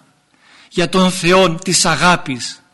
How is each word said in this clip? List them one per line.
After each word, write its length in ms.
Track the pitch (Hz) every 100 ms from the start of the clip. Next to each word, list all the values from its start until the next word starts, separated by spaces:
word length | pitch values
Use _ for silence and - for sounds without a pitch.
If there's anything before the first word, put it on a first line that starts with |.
| _ _ _ _ _ _ _
για 200 | - 170
τον 220 | 190 185
Θεό 440 | 180 165 190 185 165
της 300 | - 165 180
αγάπης 760 | 151 175 170 - 127 - - _